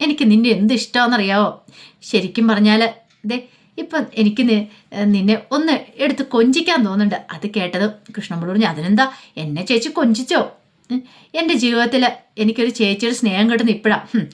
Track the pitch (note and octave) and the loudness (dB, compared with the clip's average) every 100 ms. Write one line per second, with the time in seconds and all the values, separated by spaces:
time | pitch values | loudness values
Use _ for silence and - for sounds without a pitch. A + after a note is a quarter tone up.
0 | D4+ D4+ A#3+ G#3+ A#3+ G3 G#3+ B3 - B3 | -4 0 4 4 4 2 2 0 -2 0
1 | A#3+ B3 G3 G3 G3 - _ - - _ | 2 2 0 0 0 -4 _ -20 -20 _
2 | - G#3+ F3+ G3+ A3+ G3+ G#3+ A3 A3+ - | -4 -2 -2 0 2 4 4 4 0 -4
3 | _ _ G#3 B3 - _ _ - - D#4+ | _ _ -8 -8 -10 _ _ -14 -6 -6
4 | A3 - G#3 G#3 A#3+ G#3+ G#3 - _ G3+ | -4 0 0 2 2 0 -2 -12 _ -4
5 | G#3 G3+ G3 G#3+ - D4 D#4+ C4+ - - | 0 2 2 0 -2 -2 0 -2 -4 -4
6 | C4+ - C4 A#3+ A#3+ C4+ E4+ D#4+ G#3 G3 | -4 -4 -2 2 2 2 0 0 0 0
7 | G#3 G3+ - E3 G#3 G#3 F3+ F3+ G#3+ G#3+ | 0 -2 -6 -10 -6 -4 -2 -2 -2 -4
8 | - - - E3+ E3+ G3 G#3+ D3+ E3+ G#3+ | -14 -14 -10 -8 -2 0 0 -2 0 2
9 | C4+ - - - D#3 D3 F#3 A#3 D4+ - | 0 -4 -18 -12 -8 -6 -2 -2 -2 0
10 | B3+ A3 B3+ E4+ - - _ _ - B3+ | 0 0 0 -2 -2 -8 _ _ -8 -8
11 | B3+ - _ D#4+ E4 C#4 A#3+ A#3 A#3 B3+ | -8 -18 _ -4 -2 0 2 0 0 2
12 | B3+ - _ - G#3+ A3+ A#3 A3+ G#3 G3 | 0 -2 _ -4 -2 0 -2 0 -2 0
13 | A#3 B3 A3 F#3+ A3+ A#3 A#3 G#3 A3 G#3 | -2 -2 -2 2 2 2 0 0 0 -2
14 | - A3+ D3+ | -2 -4 -4